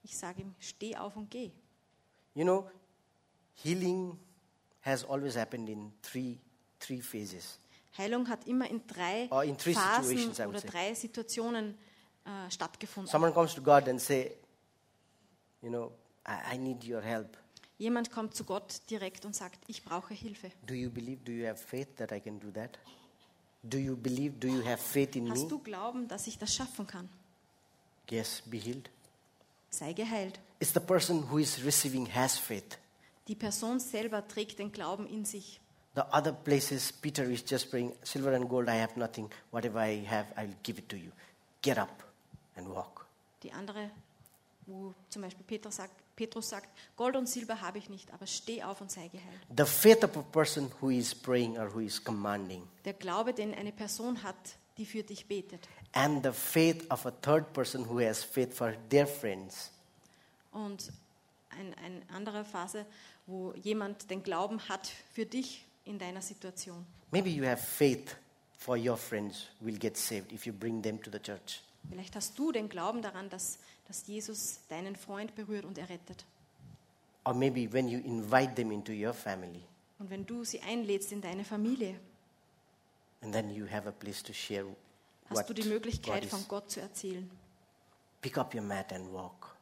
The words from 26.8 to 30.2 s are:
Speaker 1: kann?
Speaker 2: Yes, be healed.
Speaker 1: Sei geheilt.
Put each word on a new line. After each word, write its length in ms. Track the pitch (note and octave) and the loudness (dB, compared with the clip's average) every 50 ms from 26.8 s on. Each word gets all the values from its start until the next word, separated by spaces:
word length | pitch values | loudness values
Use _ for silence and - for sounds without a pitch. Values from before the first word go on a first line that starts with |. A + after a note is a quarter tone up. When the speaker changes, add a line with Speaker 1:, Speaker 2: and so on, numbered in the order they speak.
| G3+ | -8
Speaker 1:
kann? 220 | F#3+ - F3+ F3+ F3+ - - - _ _ _ _ _ _ _ _ _ _ _ _ _ _ _ _ - | -8 -8 -12 -12 -14 -16 -20 -20 _ _ _ _ _ _ _ _ _ _ _ _ _ _ _ _ -2
Speaker 2:
Yes, 320 | A2+ A2+ G#2+ - - - - | -2 -2 0 -2 -4 -8 -8
be 120 | A2 A#2 | -6 -6
healed. 320 | A2 G2+ A#2 B2 C3+ B2+ - - _ - - _ _ _ _ _ _ _ _ _ _ _ _ | -4 -4 -4 -6 -6 -8 -14 -20 _ -20 -20 _ _ _ _ _ _ _ _ _ _ _ _
Speaker 1:
Sei 240 | - - D3+ D3 E3+ | -8 -6 -4 -4 -2
geheilt. 460 | G3 A3 A3+ A3+ G#3+ | -2 -2 0 0 -2